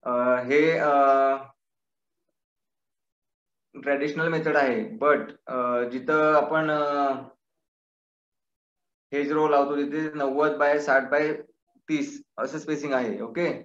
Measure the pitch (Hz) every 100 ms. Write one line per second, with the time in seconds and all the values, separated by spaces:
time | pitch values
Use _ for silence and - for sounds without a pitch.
0 | - 123 123 127 123 143 160 165 151 143
1 | 139 135 135 135 - _ _ _ _ _
2 | _ _ _ _ _ _ _ _ _ _
3 | _ _ _ _ _ _ _ 143 131 139
4 | 147 160 165 160 160 151 139 113 107 110
5 | 147 143 110 - - 127 123 120 123 127
6 | 127 156 156 151 - 156 156 151 147 143
7 | 139 131 - _ _ _ _ _ _ _
8 | _ _ _ _ _ _ _ _ _ _
9 | _ 139 143 151 156 143 143 143 143 151
10 | 156 151 139 135 151 143 143 147 147 135
11 | 127 147 151 151 - _ _ _ _ 156
12 | 143 - - - 123 139 151 147 147 131
13 | 120 104 110 113 170 123